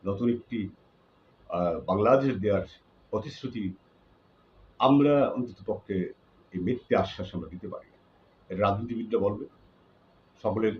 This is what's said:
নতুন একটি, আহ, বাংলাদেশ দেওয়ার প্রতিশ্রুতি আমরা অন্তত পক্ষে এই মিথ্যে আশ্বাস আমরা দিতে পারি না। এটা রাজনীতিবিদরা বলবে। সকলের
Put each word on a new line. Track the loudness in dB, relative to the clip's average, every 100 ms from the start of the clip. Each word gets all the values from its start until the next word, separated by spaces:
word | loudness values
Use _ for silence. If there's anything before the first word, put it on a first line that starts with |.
| -6
নতুন | -2 0
একটি, | 0 -4 -8 -8 -10 _ _ _ _ _ _ -8
আহ, | -2 0 -2
বাংলাদেশ | -2 2 4 4 4 0
দেওয়ার | 0 0 -2 -12 _ _ _
প্রতিশ্রুতি | -6 -6 -10 -10 -6 -6 -8 _ _ _ _ _ _ _ _ -16 0
আমরা | 4 6 6 6 4
অন্তত | 0 -6 -8 -6
পক্ষে | -6 -4 -4 -4 -6 _ _ _
এই | -6
মিথ্যে | -4 -4 0 2
আশ্বাস | 2 -4 -10 -10
আমরা | -10
দিতে | -12 -12
পারি | -12 -16
না। | _ _ _ _ _ -10
এটা | 0
রাজনীতিবিদরা | 2 2 -2 -6 -2 0
বলবে। | 0 -2 -8 _ _ _ _ _ _ _ _ _
সকলের | -4 0 0